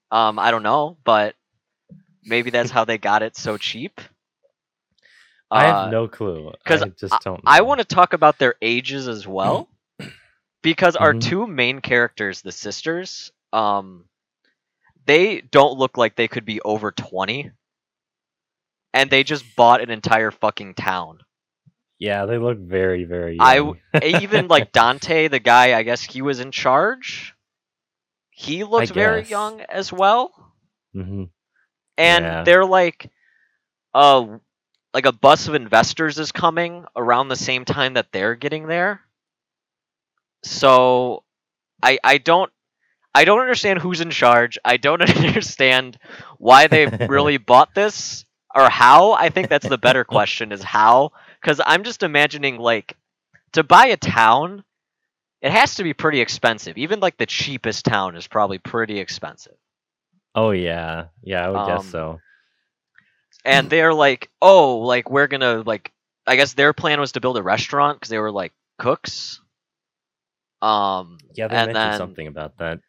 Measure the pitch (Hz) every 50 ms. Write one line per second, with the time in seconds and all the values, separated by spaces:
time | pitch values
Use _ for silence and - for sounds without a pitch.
0 | _ _ 107 113 113 107 107 107 - 117 117 113 107 107 123 151 147 156 175 _
1 | _ 120 113 107 104 107 - _ _ _ _ _ _ _ _ _ _ _ - -
2 | _ _ _ _ _ 110 113 120 120 123 120 120 120 117 127 120 113 113 113 110
3 | - 101 104 107 110 113 - - - 120 107 101 - - - 113 139 - - -
4 | - - _ _ _ _ _ _ _ _ _ _ _ _ _ _ _ _ _ _
5 | _ _ _ _ _ _ _ _ _ _ 110 110 147 151 101 101 95 92 110 113
6 | 117 107 - - 110 98 85 80 78 80 - - _ - 165 156 - 95 87 _
7 | - 92 - - - 98 92 87 - - 143 165 208 254 285 262 208 - - 185
8 | 180 - - 160 160 151 151 - 143 123 - - 110 113 120 123 127 131 139 139
9 | 131 123 113 104 95 98 95 92 95 120 151 - 349 - _ _ _ _ _ -
10 | - - - _ _ _ _ _ _ _ _ _ - 160 165 - 190 175 170 -
11 | - 151 127 113 113 113 165 190 233 226 165 131 123 120 131 135 - - 127 120
12 | 120 117 - - 107 98 92 - - 95 - - - 104 98 - - 156 165 175
13 | 185 180 - - - - _ _ _ _ - 110 110 104 101 101 95 95 92 87
14 | 87 _ _ _ _ _ _ _ _ _ _ _ _ _ _ _ _ _ _ _
15 | _ 139 143 165 185 220 196 139 127 127 - 143 139 143 131 131 131 127 - 127
16 | 117 110 - - 117 110 - 120 107 110 107 107 - 104 107 110 107 104 - -
17 | - - 95 92 95 95 117 139 143 127 - _ _ _ _ _ _ _ _ _
18 | _ _ _ _ _ _ _ _ _ _ _ _ _ _ _ _ _ _ - 131
19 | 135 135 139 135 135 135 151 139 123 117 _ - 120 117 123 117 117 117 113 110
20 | - 127 117 113 110 104 - _ - 107 - - 104 95 90 - - 98 92 90
21 | 85 80 80 78 _ _ _ _ _ _ _ _ _ _ _ _ _ _ _ _
22 | - 104 101 101 101 104 120 117 117 120 120 104 92 87 92 92 95 92 92 90
23 | 87 82 87 87 87 85 82 87 117 127 131 139 147 151 - - _ _ - 156
24 | 143 156 170 170 196 196 214 214 190 175 165 143 113 - - 120 113 120 131 143
25 | - - 165 160 156 156 139 127 107 123 120 123 123 127 123 113 110 117 120 120
26 | - - - 131 135 143 135 120 127 135 131 - - 135 127 143 175 214 262 254
27 | 254 - - - - - - _ _ _ _ _ _ _ _ _ _ _ _ _
28 | _ _ _ _ _ _ _ - - 143 151 180 214 208 226 233 - 196 185 185
29 | 208 220 220 220 220 220 214 202 214 214 220 214 - - - 190 190 - 180 180
30 | 190 196 214 240 - - - _ _ _ _ _ _ _ _ _ _ _ - 95
31 | 92 92 101 98 92 87 _ _ _ _ _ _ _ _ _ _ _ _ _ -
32 | 165 170 170 170 170 165 165 165 170 170 175 185 190 185 185 185 180 170 - -
33 | - - _ _ _ _ _ _ _ _ _ _ _ _ _ _ _ _ - 131
34 | 143 143 139 131 120 107 107 113 _ _ _ _ _ _ _ _ _ _ - 131
35 | 135 139 117 113 - 135 202 - - - 151 143 120 107 107 110 113 - - -
36 | 160 156 143 156 156 143 - - 175 170 160 165 175 170 170 175 170 - - 123
37 | 120 120 120 120 139 135 131 123 - 131 131 127 127 - - 143 135 131 131 123
38 | - - - 95 95 110 120 117 139 147 156 156 156 156 165 175 180 202 208 196
39 | _ _ _ _ _ _ _ _ _ _ _ _ _ _ _ _ _ _ _ _
40 | _ _ _ _ _ _ _ _ - - - - - 135 127 127 127 127 127 123
41 | 127 123 110 - - _ _ _ _ _ _ _ _ _ _ _ - 127 135 131
42 | - 131 139 143 123 165 165 180 190 - _ _ _ _ _ _ _ _ _ _
43 | _ _ - 139 156 180 208 233 254 254 247 - - 208 190 175 151 180 180 160
44 | 170 170 143 - 127 123 120 120 120 120 - - - 120 123 120 - 143 160 175
45 | 175 165 - - 160 160 139 220 - - - - 135 131 127 127 131 127 120 _
46 | _ - - - - - - _ - 113 127 139 151 156 156 156 147 135 - 107
47 | 120 113 135 143 147 147 143 131 107 - 123 131 147 - _ 196 202 214 202 -
48 | - - - - - _ _ _ _ _ - 135 135 120 - - 120 123 139 160
49 | 185 214 220 - 165 165 - 185 185 - 151 143 - - 135 117 - 123 131 131
50 | 117 - 117 110 101 - - - 117 107 104 98 95 - - 104 107 113 120 131
51 | 143 151 - _ _ - _ _ - 160 151 139 - - 156 180 208 240 226 -
52 | 202 165 147 147 147 147 151 147 143 139 123 117 117 117 117 107 - - - _
53 | _ _ _ _ _ _ _ _ _ _ - 160 160 131 175 196 247 262 214 -
54 | - 175 92 113 113 110 117 135 156 180 202 196 - _ _ _ _ _ _ _
55 | _ _ _ _ _ _ _ _ - 135 175 220 269 285 - - 190 165 139 -
56 | - 156 151 131 117 - - - - 120 113 104 - - 82 107 139 165 208 208
57 | 190 180 - - 117 - - - - 143 139 120 - 113 104 - - - 113 101
58 | 95 92 85 85 - - - 110 104 95 98 95 - - - 117 113 107 107 101
59 | 92 - - - - 78 71 _ - _ _ _ _ _ _ _ _ _ _ _
60 | _ _ _ _ _ _ - 110 113 110 101 92 90 85 82 85 82 82 80 82
61 | 85 82 _ _ _ 95 95 90 87 92 98 98 101 95 90 90 95 95 85 82
62 | 80 80 80 82 _ _ _ _ _ _ _ _ _ _ _ _ _ _ _ _
63 | _ _ _ _ _ _ _ _ - 127 135 139 135 139 151 165 160 165 160 156
64 | 147 139 127 - - - _ _ - 190 196 185 151 135 123 113 113 123 123 123
65 | 120 - 131 139 143 135 143 135 131 123 117 113 110 113 110 101 - - - _
66 | _ _ _ _ _ - 131 127 143 131 - 135 139 147 151 - - 160 151 147
67 | 143 123 - 127 117 127 127 113 92 90 104 113 - - - 143 143 143 147 -
68 | - - 113 110 107 107 104 98 90 82 - _ _ _ _ - - 120 143 -
69 | - - - - - - - - _ _ _ _ _ _ _ _ _ _ _ _
70 | _ _ _ _ _ _ _ _ _ _ _ _ - 110 107 104 101 98 95 92
71 | 92 85 87 80 _ _ _ - 110 110 - 117 113 - 117 110 110 107 104 104
72 | 90 92 92 - 78 76 73 78 76 76 - - 85 80 82 87 -